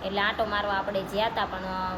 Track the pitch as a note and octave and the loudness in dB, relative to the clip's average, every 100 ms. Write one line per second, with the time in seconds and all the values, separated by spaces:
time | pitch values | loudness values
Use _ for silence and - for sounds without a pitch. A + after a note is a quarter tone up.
0 | F#3+ G3+ G3+ A3+ A3 G#3 G#3 G3 G3 G3 | 0 2 2 2 0 2 2 0 0 -2
1 | E3+ G3 A3 A3 G3 F#3 F#3+ F#3 F#3 | 0 0 0 2 -2 -2 -4 -2 -2